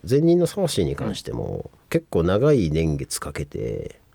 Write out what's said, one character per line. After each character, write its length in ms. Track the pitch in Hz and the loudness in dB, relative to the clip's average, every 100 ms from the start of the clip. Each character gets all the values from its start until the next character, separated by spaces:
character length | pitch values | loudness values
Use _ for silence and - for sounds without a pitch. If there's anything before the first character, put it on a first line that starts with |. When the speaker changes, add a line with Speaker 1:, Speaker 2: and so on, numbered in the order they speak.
| 82 | 0
Speaker 1:
前 120 | 135 | 2
任 180 | 165 175 | 4 4
の 60 | 165 | 2
沢 240 | - 175 | 0 -2
氏 160 | - 78 | 0 -2
に 100 | 71 | -2
関 200 | 113 - | -4 -6
し 80 | |
て 100 | - | -8
も、 360 | 62 - - - | -8 -6 -8 -10
Speaker 2:
う 20 | _ | _
ん。 40 | _ | _
Speaker 1:
結 160 | 165 - | -4 0
構 120 | 90 | 0
長 300 | 85 101 143 | 2 4 4
い 160 | 143 85 | 4 2
年 240 | 78 80 71 | 2 0 0
月 240 | 64 - | -4 -8
か 140 | - | -8
け 120 | 73 71 | -8 -8
て 540 | - 57 - - - _ | -6 -6 -6 -10 -14 _